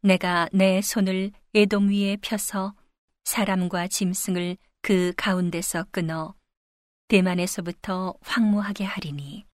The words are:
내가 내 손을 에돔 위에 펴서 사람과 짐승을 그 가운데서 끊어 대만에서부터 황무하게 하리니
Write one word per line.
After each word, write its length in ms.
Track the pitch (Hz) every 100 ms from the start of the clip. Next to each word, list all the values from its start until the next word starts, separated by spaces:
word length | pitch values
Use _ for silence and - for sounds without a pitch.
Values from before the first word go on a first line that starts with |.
내가 480 | 196 185 185 175 170
내 280 | 196 190 185
손을 520 | 202 - 190 185 190 - _
에돔 340 | 214 208 208 202
위에 300 | 202 202 202
펴서 560 | - 214 - 202 190 202 _ _ _ _
사람과 640 | - - 202 190 180 180 180
짐승을 680 | - 190 185 - 180 175 180 _ _
그 320 | - 190 180 175
가운데서 680 | 214 185 175 170 185 170 180
끊어 440 | - 165 160 160 - _ _ _ _ _ _ _
대만에서부터 1040 | 196 185 180 180 - 175 175 - 185 185 -
황무하게 640 | - - 220 208 202 202
하리니 600 | 196 202 156 143 139 151 -